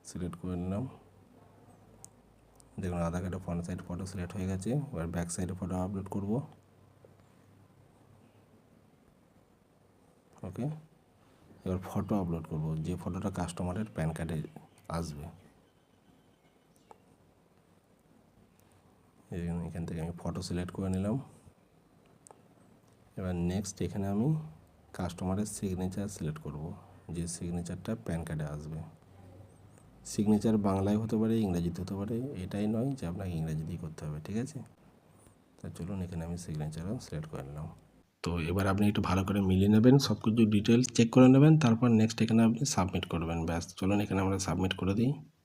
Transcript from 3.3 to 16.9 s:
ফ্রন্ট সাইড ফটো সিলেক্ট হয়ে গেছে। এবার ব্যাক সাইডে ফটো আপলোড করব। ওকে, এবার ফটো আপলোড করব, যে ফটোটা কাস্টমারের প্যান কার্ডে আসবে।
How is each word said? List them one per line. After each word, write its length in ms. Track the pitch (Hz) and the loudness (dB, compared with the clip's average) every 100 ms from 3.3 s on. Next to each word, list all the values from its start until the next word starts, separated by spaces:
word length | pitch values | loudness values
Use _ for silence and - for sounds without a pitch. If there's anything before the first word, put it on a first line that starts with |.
| 90 - | -6 -4
ফ্রন্ট 160 | 87 87 | -4 -4
সাইড 140 | 90 - | -8 -8
ফটো 160 | 87 95 | -8 -6
সিলেক্ট 200 | 95 87 104 | -6 -6 -4
হয়ে 100 | 92 | -4
গেছে। 200 | 95 101 139 151 | -2 -2 -2 -2
এবার 140 | 85 82 87 | -6 -4 -4
ব্যাক 120 | 87 - | -4 -4
সাইডে 180 | 87 90 | -6 -4
ফটো 160 | 90 92 92 | -4 -4 -4
আপলোড 220 | 98 95 101 | -6 -6 -6
করব। 160 | 98 120 156 - _ _ - _ - - - - - - - - - - _ - - _ _ - _ - _ _ _ _ _ _ _ _ _ _ _ _ _ _ _ - 98 | -2 -4 -4 -16 _ _ -20 _ -20 -20 -20 -20 -20 -20 -20 -20 -20 -20 _ -20 -20 _ _ -20 _ -20 _ _ _ _ _ _ _ _ _ _ _ _ _ _ _ -14 -12
ওকে, 180 | 95 135 156 - _ _ _ _ - - - 92 | -6 -6 -6 -16 _ _ _ _ -20 -20 -10 -4
এবার 140 | 92 92 | -4 -2
ফটো 260 | 107 - 107 | -6 -2 -2
আপলোড 240 | 87 82 78 | 0 -4 -4
করব, 140 | 78 78 80 78 | -4 -2 -2 -4
যে 80 | 90 | -4
ফটোটা 280 | - 92 98 95 | -4 -4 -4 -4
কাস্টমারের 480 | 87 - 90 95 110 - | -6 -4 -4 -4 -6 -4
প্যান 140 | 156 156 | -4 -2
কার্ডে 200 | 82 80 - - - - - 85 | -4 -6 -8 -14 -20 -20 -8 -6
আসবে। 280 | 82 73 82 - - - _ _ _ _ _ - _ _ _ _ _ _ _ | -6 -10 -12 -16 -20 -20 _ _ _ _ _ -20 _ _ _ _ _ _ _